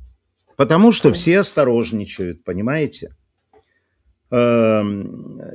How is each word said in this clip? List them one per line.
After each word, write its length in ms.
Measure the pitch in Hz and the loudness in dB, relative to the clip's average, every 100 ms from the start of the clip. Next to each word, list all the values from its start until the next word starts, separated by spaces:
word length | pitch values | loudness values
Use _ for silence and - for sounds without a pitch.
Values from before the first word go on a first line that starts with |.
| - _ _ _ _ - | -20 _ _ _ _ -2
Потому 360 | 135 165 226 | 2 4 4
что 200 | 214 151 | 6 2
все 280 | - 165 185 | 2 2 2
осторожничают, 1040 | 190 - 131 117 110 107 98 - 90 82 | 0 0 2 2 -2 -6 -8 -10 -10 -10
понимаете? 720 | - 90 113 156 143 - - _ _ _ _ _ _ _ _ _ _ _ - | -10 -6 -4 -4 -6 -8 -16 _ _ _ _ _ _ _ _ _ _ _ -6
Эм, 1120 | 123 120 117 113 107 104 101 98 120 - - - | 0 2 2 2 2 0 -4 -8 -12 -16 -18 -18